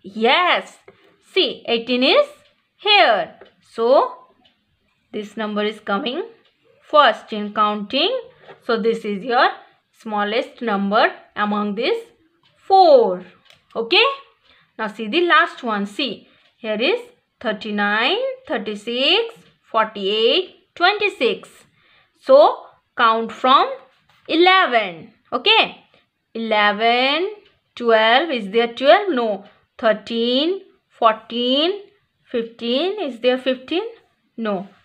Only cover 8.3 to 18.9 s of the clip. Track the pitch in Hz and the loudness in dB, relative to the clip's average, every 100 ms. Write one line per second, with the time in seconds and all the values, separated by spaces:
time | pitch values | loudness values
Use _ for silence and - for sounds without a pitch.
8.3 | _ - - - 226 220 220 214 202 254 | _ -20 -16 -4 -2 -2 -2 -6 -8 -2
9.3 | 359 370 - - _ _ _ 220 208 202 | 0 0 -2 -20 _ _ _ -8 -4 -2
10.3 | 226 - - 226 196 202 214 320 - _ | -4 -6 -8 -4 -2 0 2 0 -2 _
11.3 | - 208 208 208 202 277 466 - _ _ | -6 -4 -4 -4 -4 -4 -4 -8 _ _
12.3 | _ _ _ _ 381 359 269 208 180 185 | _ _ _ _ 6 8 6 4 -2 -12
13.3 | _ _ - _ - - 370 508 539 - | _ _ -20 _ -10 0 2 2 -2 -16
14.3 | _ _ _ _ - 220 214 220 294 349 | _ _ _ _ -10 -10 -8 -4 -2 2
15.3 | 240 233 - 240 208 202 - 269 185 _ | 2 2 -4 -6 -4 -6 -6 -8 -8 _
16.3 | _ _ _ 220 214 269 480 - _ _ | _ _ _ -8 -2 0 -2 -6 _ _
17.3 | _ 220 202 220 208 208 214 254 403 539 | _ -8 -6 -6 -2 -2 0 0 0 -4
18.3 | 508 - 254 208 208 233 | -8 -8 -6 -6 -10 -6